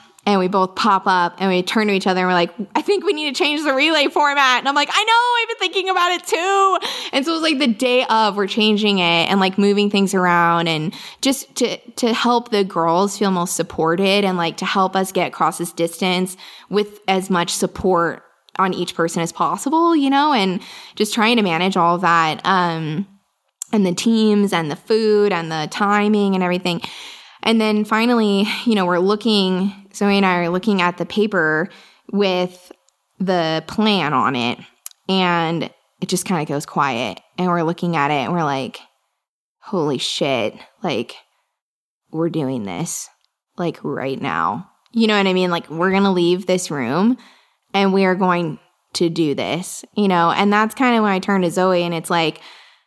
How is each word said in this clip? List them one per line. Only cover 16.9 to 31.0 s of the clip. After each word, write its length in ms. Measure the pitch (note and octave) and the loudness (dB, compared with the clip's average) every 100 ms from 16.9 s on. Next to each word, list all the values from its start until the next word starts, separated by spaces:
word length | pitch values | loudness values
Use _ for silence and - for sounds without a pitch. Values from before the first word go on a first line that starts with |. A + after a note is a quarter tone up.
| - - | -4 -2
as 220 | F#3+ F#3 | -2 0
much 220 | F3+ F3 | 0 0
support 720 | - F3+ - F#3+ F3 E3+ - - _ _ - | -2 -4 -2 0 2 0 -4 -12 _ _ -2
on 160 | F#3+ | -2
each 220 | F3 F3 - | -2 -4 -2
person 260 | E3 F3 | -2 0
as 100 | E3 | -4
possible, 640 | - D#3+ F3+ C4+ D#4+ E4+ E4 | -2 -2 -2 0 2 4 4
you 140 | C#4 | 2
know, 240 | C#4 D4+ | 2 2
and 280 | C4 F#3+ F3+ - - - - | 2 0 -2 -8 -16 -12 -4
just 180 | G#3+ | -2
trying 240 | - A3 A#3+ | 2 2 4
to 60 | |
manage 340 | G3 E3 F#3 F#3+ | 2 2 0 2
all 180 | E3+ F3 | 2 2
of 60 | |
that, 400 | F3+ E3+ D#3+ C#3+ - | 2 2 2 0 0
um, 600 | F#3+ F3 E3 D#3 D#3 G3 _ _ _ _ _ - | 2 2 -2 -4 -4 -6 _ _ _ _ _ -4
and 140 | A3 F#3+ | 0 0
the 80 | |
teams 600 | F3 A3+ A3+ G#3+ G#3 G3+ | 0 0 2 4 2 2
and 180 | F3+ D#3 | 0 -4
the 40 | D#3 | -6
food 580 | - A3 A3 G#3 G#3 | -2 0 2 2 2
and 180 | F3+ E3 | 0 -4
the 160 | D#3+ D3+ | -6 -6
timing 680 | - G3+ G#3 G#3 G#3+ G3+ F#3+ | -2 0 2 2 2 2 0
and 80 | |
everything. 380 | F3+ F3+ F#3 E3+ - - - - - - | 0 0 -2 -4 -6 -14 -18 -20 -20 -6
And 180 | - A3+ | 0 2
then 240 | G#3+ G#3+ G#3 | 2 0 0
finally, 600 | A3 A#3 A#3 G#3+ G3 G#3 - A#3+ | 0 2 2 2 2 0 -2 0
you 80 | |
know, 120 | G#3+ F3+ | 0 2
we're 140 | F3 | 2
looking, 720 | F#3+ G#3 A3+ G#3 F#3 F#3 G3+ - - | 2 0 2 2 2 0 -2 -6 -14
Zoe 240 | - G3+ G3+ | -4 0 2
and 80 | F#3+ | 2
I 120 | F3+ | 2
are 120 | E3+ | 0
looking 320 | F3+ A3 G3 | 0 0 2
at 160 | F3 | 0
the 80 | F3+ | -2